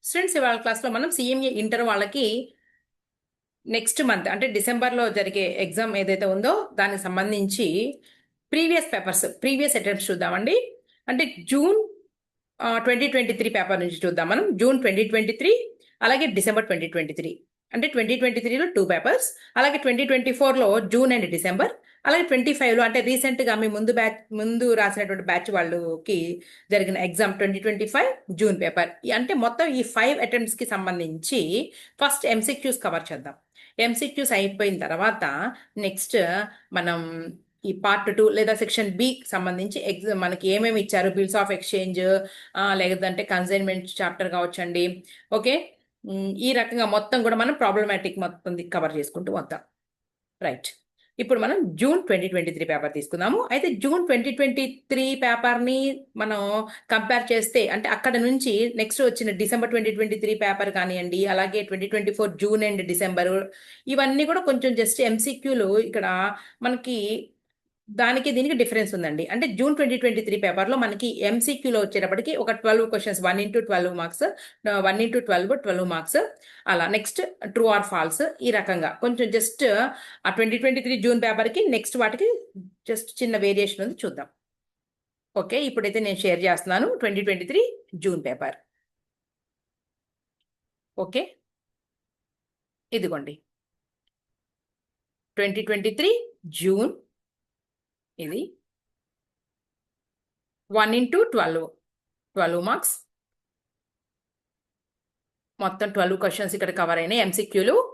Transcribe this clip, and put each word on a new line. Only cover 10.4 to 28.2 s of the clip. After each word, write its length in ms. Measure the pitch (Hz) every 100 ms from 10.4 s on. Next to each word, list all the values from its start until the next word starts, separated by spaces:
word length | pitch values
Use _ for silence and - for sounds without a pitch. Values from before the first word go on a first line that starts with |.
| 226 440 494 - _ _ -
అంటే 160 | 254 302 - 170
జూన్, 280 | 277 320 427 427 - _ _ _ _ _ _
ఆ, 80 | 233 226 226
ట్వంటీ 220 | 240 277
ట్వంటీ 200 | 262 226 226
త్రీ 100 | 214 208
పేపర్ 240 | 185 185
నుంచి 160 | 175 160
చూద్దాం 240 | 180 175 165
మనం. 120 | 226 415 202
జూన్ 180 | 240 269
ట్వంటీ 200 | 240 190 208
ట్వంటీ 220 | 220 220 220
త్రీ, 120 | 311 480 - - _ _ 220
అలాగే 220 | 262 302 196
డిసెంబర్ 280 | 196 214 220
ట్వంటీ 200 | 175 165
ట్వంటీ 220 | 165 151 147
త్రీ. 120 | 165 - _ _ _
అంటే 140 | 226 294
ట్వంటీ 200 | 269 214 247
ట్వంటీ 200 | 247 233
త్రీలో 220 | 233 254 359 359
టూ 60 | 180
పేపర్స్, 340 | 170 233 494 - - - -
అలాగే 200 | 277 285
ట్వంటీ 200 | 277 240 269
ట్వంటీ 220 | 262 254 254
ఫోర్లో 280 | 269 262 214 214 190
జూన్ 200 | 226 262 247
and 100 | 180 170
డిసెంబర్, 360 | 180 185 392 - _ _ -
అలాగే 160 | 320 349
ట్వంటీ 220 | 254 247 285
ఫైవ్లో 240 | 254 233 226
అంటే 140 | 240 233
రీసెంట్గా 460 | 254 269 254 233 220
మీ 60 | 220 208
ముందు 160 | 220 233
బ్యాచ్, 220 | 220 220 - 214
ముందు 260 | 220 233 247 220
రాసినటువంటి 440 | 202 202 196 190 180
బ్యాచ్ 180 | 175 175 196
వాళ్ళకి 640 | 170 175 170 160 - 190 165 175 - - _
జరిగిన 240 | 202 190 185 180
ఎగ్జామ్ 280 | 170 208 190
ట్వంటీ 200 | 202 196
ట్వంటీ 220 | 214 208 214
ఫైవ్ 160 | 277 508 523